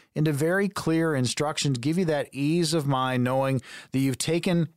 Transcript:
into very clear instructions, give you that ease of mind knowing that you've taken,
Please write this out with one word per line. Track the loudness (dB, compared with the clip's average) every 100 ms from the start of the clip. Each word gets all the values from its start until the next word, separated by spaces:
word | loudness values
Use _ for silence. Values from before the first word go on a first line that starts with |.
| _
into | -2 0
very | 2 0 0 0
clear | -2 0 2 2 2
instructions, | 0 0 -4 -2 -2 0
give | 0 0
you | 0
that | 0 -2
ease | -2 0 2 2 0
of | 2
mind | 0 0 0
knowing | 2 2 0 -2 -4 -16 -6
that | -2
you've | 0 0
taken, | -2 0 2 0 0